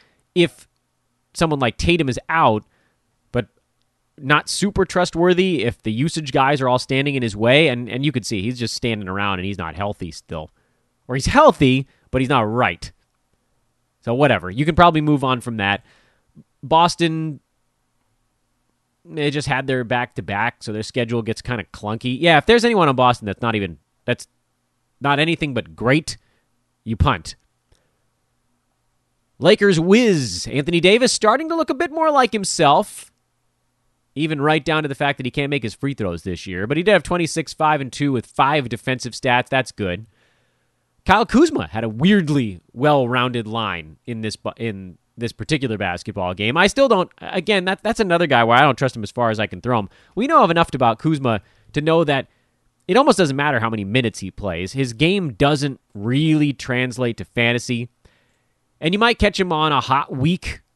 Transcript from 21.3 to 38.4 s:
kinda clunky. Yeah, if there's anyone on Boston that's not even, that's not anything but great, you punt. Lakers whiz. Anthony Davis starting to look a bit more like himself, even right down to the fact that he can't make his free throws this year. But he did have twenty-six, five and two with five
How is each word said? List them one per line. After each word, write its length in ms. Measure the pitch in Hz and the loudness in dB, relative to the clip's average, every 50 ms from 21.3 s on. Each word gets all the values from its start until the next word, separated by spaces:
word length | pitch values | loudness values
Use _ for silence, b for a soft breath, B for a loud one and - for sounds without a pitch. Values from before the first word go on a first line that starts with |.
| 113 - | -6 -8
kinda 240 | - - 123 113 95 - - | -6 -8 -6 -6 -8 -10 -12
clunky. 420 | - - 104 107 113 - 127 127 120 | -12 -8 -6 -6 -6 -4 -6 -4 0
Yeah, 180 | 156 170 165 147 | 2 4 4 4
if 80 | - | 4
there's 180 | - 226 240 208 | 4 4 4 4
anyone 240 | 240 233 202 170 147 | 2 2 2 2 2
on 80 | 135 | 2
Boston 300 | 123 127 123 120 - 110 | 4 4 2 2 0 -2
that's 160 | 104 92 - | -8 -6 -4
not 140 | - 117 110 | -4 -4 -2
even, 240 | 107 98 90 82 - _ _ _ _ _ | -2 -4 -6 -8 -12 _ _ _ _ _
that's 220 | - 120 - - - _ _ _ _ _ _ _ _ _ _ _ _ _ - | -6 -6 -6 -8 -16 _ _ _ _ _ _ _ _ _ _ _ _ _ -6
not 180 | - 143 143 139 | -2 0 0 2
anything 360 | 151 165 170 - 165 147 131 | 2 0 0 -2 -2 -4 -4
but 200 | 113 - 82 80 | -4 -6 -8 -8
great, 420 | - 107 120 135 156 156 - - - _ _ _ _ _ _ _ _ _ _ _ _ - | -4 0 2 2 2 0 -2 -10 -14 _ _ _ _ _ _ _ _ _ _ _ _ -10
you 120 | 110 113 | -6 -2
punt. 400 | - - 147 123 87 78 - - _ _ _ _ _ _ _ _ _ _ _ _ _ _ _ _ _ _ _ _ _ _ _ _ _ _ _ _ _ _ _ _ _ _ _ _ _ _ _ _ - | 0 2 2 2 0 -4 -10 -18 _ _ _ _ _ _ _ _ _ _ _ _ _ _ _ _ _ _ _ _ _ _ _ _ _ _ _ _ _ _ _ _ _ _ _ _ _ _ _ _ 0
Lakers 400 | - 165 208 220 202 202 190 160 | 2 4 4 6 6 4 4 4
whiz. 680 | 160 180 196 233 254 226 190 156 131 113 87 87 - - | 4 4 6 6 6 4 4 2 0 -2 -6 -8 -10 -6
Anthony 280 | 120 131 143 147 170 170 | -4 -4 -2 0 0 2
Davis 320 | 151 180 208 240 254 233 | 4 4 4 4 4 2
starting 380 | - - - 214 226 269 320 320 | 0 2 2 2 2 2 0 -2
to 60 | 339 | -2
look 160 | 330 311 - | -2 -2 -2
a 40 | 320 | -2
bit 160 | 254 339 349 | -2 -4 -4
more 200 | 285 330 320 311 | -2 -2 0 2
like 200 | 294 277 254 226 | 2 2 2 2
himself, 800 | - 214 190 - - - 160 143 143 175 214 - - - - - _ _ _ _ _ _ _ _ _ _ _ _ _ _ _ _ _ _ _ _ - | 0 -4 -4 -4 -2 2 4 4 4 4 2 0 -6 -20 -20 -20 _ _ _ _ _ _ _ _ _ _ _ _ _ _ _ _ _ _ _ _ -8
even 260 | 135 151 156 156 143 | -6 -4 -4 -2 0
right 240 | 135 156 156 165 139 | 0 2 2 0 0
down 200 | 165 156 156 151 | -2 -2 -2 -2
to 60 | 143 | -4
the 60 | 135 | -4
fact 220 | - 151 143 139 - | -4 -2 -4 -2 -4
that 80 | 135 | -6
he 60 | 123 | -8
can't 180 | - - 143 139 | -4 -4 -4 -2
make 140 | 143 143 117 | -2 -4 -4
his 100 | 110 - | -6 -8
free 220 | - - 139 139 | -6 -6 -6 -6
throws 260 | - 110 92 85 85 | -4 -4 -6 -6 -6
this 240 | - 98 87 85 - | -6 -8 -8 -8 -8
year. 220 | 98 92 90 98 110 | -8 -8 -6 -4 -4
But 100 | 143 156 | -2 -2
he 60 | 180 | 2
did 80 | 202 | 4
have 100 | 208 180 139 | 4 2 2
twenty-six, 500 | - 175 175 170 151 - 165 156 - - | 0 -2 -2 -2 -2 -4 -4 -6 -6 -4
five 280 | - 156 151 156 147 | -2 0 0 0 0
and 100 | 139 127 | -2 -6
two 200 | - - 147 143 | -6 -4 -2 -2
with 160 | 135 120 - - | -2 -2 -4 -4
five 420 | - - | -2 0